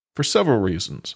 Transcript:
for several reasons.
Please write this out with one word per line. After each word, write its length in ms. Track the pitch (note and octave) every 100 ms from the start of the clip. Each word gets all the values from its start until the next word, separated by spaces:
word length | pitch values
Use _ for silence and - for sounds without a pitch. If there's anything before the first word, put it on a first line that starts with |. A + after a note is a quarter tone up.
| _
for 100 | -
several 360 | C#3+ G#3+ F3 A#2
reasons. 560 | F#2+ E2+ - C#2+ -